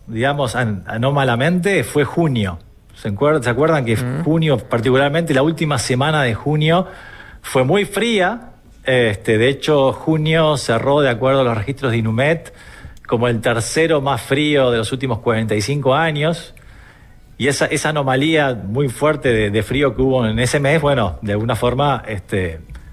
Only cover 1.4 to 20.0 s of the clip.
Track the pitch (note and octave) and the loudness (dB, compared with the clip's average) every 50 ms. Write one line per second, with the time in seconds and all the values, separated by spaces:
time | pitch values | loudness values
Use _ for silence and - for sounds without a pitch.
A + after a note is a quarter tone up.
1.4 | C3 E3 F3+ F3+ E3+ G3+ G3 E3 C3 - - D3 C#3+ - - E3+ E3+ D3+ C3 A2+ | 2 0 0 2 2 2 0 0 0 0 0 0 0 0 0 0 0 0 0 0
2.4 | G2+ F#2 F2 E2+ - - - - - - - - - A2 G2+ G2+ C#3 D3 D#3 D3+ | -2 -2 -4 -8 -14 -20 -20 -20 -20 -20 -16 -10 -8 -6 -2 0 2 2 2 2
3.4 | A#2+ B2 A#2 A#2+ D3 D#3+ D#3+ D3 B2 A2+ A2+ G#2+ B2+ B2 C3 D3+ E3+ D3 D#3+ E3 | 0 -2 0 2 2 2 2 2 0 0 0 -2 -2 -4 -4 -2 0 0 0 2
4.4 | D#3+ D#3 C3+ A2 - - - A#2+ A2 C3+ B2+ C3 C#3 C#3+ C#3+ E3 E3+ D#3 C#3 C3 | 2 2 0 0 -2 -2 -2 0 2 2 2 4 2 2 0 0 0 0 2 2
5.4 | C#3 D#3+ E3 D3+ E3 D3+ D3 - - - B2+ B2 C#3 D#3 D#3 D3+ C#3 A#2+ A2+ - | 2 0 0 0 -2 -2 -2 -2 -2 -2 0 0 0 0 0 0 0 0 -2 -2
6.4 | - C#3+ D3+ D3+ D3+ D#3+ E3 F3+ F#3 - - - - - - - - - - - | -2 -2 0 2 2 2 2 2 0 -2 -8 -18 -20 -20 -20 -20 -20 -20 -20 -18
7.4 | - - - C3+ C3 C3 F3 G#3 G3+ - - G3 G#3 A#3+ A3+ G3 F3 F#3 A3+ A#3 | -8 -2 0 0 2 2 2 2 0 0 -2 -2 0 0 2 2 2 0 -2 -4
8.4 | - - - - - - - - - - C3 B2+ A#2+ A2 G#2 G2 - - A2+ G#2+ | -10 -16 -20 -20 -20 -20 -20 -8 -2 0 2 2 2 2 0 -2 0 0 2 4
9.4 | A#2 C3+ C#3 C#3 - - D3+ C#3+ C3+ C3 A#2 - - - D#3+ D#3 D3+ D#3 D#3+ E3 | 4 2 2 0 0 2 4 4 4 2 2 0 -2 0 0 0 0 2 2 2
10.4 | D#3+ D#3 D3+ B2+ - - A#2 A2+ A2+ C3+ C#3+ D3+ C#3+ C3 A#2 G#2+ C3 C3 C3+ C3+ | 4 2 2 0 0 -2 -2 0 2 2 2 4 4 2 0 0 0 2 2 2
11.4 | C3 A#2+ A2+ G#2+ G2+ C#3 C#3 - C#3 B2+ A2 A2+ A2 A2+ A2 A2+ C3+ D3+ E3+ D#3+ | 2 2 0 -2 -4 -6 -6 -4 -2 -2 0 0 0 0 0 0 0 0 0 -2
12.4 | - - - - - - - - - - - - - - - A2+ A#2+ B2 A#2 A2 | -4 -12 -20 -20 -20 -20 -20 -20 -20 -20 -20 -16 -8 -4 -2 0 0 0 0 0
13.4 | - B2+ A#2 A2+ A2 - - D#3 D#3+ E3 E3 D3 C3+ C#3 C3 - - - C#3 D3 | 0 0 0 -2 -2 -2 0 0 2 2 2 0 0 0 -2 -4 -2 -2 -2 0
14.4 | D3+ D3+ D3 C#3 C3+ B2 A#2+ A2+ A2 - C3+ B2+ C3+ C3 A#2 G#2 - A#2+ A2+ A2 | 0 2 2 2 4 4 2 0 -2 -2 -4 -4 -4 -4 -4 -2 0 0 0 0
15.4 | A2 G#2+ G#2+ G#2+ G2+ - C#3+ D3 C3 C3+ C3 D3 E3 E3 D3+ D3 D3 D#3+ E3+ E3 | 0 0 -2 -2 -2 -2 -2 -2 0 2 2 2 2 0 0 0 0 -2 -2 -4
16.4 | - - - - - - - - - - - - - - - - - - - - | -6 -16 -20 -20 -20 -20 -20 -20 -20 -20 -20 -20 -20 -20 -20 -20 -20 -18 -8 -4
17.4 | A#2 C#3+ C#3 - D#3 - - C#3+ - D3+ D3+ D3+ C#3 C3+ C3 C3 C#3+ D#3+ D#3+ D3+ | -2 0 0 0 0 -2 -2 -2 -2 -2 -2 -2 0 0 0 0 2 2 2 2
18.4 | D3 C3+ B2 G#2 F#2 F#2+ G#2+ C3+ D3 C3 A2 - C#3+ D3+ D#3 C#3+ - C3 A#2 A2 | 2 2 0 -4 -6 -4 -2 -2 -2 -2 -2 0 0 0 0 2 2 2 2 2
19.4 | G#2+ G2+ G2+ A2+ G2 - B2 C#3 C#3+ C3+ A2+ B2 | 2 0 0 0 -2 0 0 0 0 0 2 2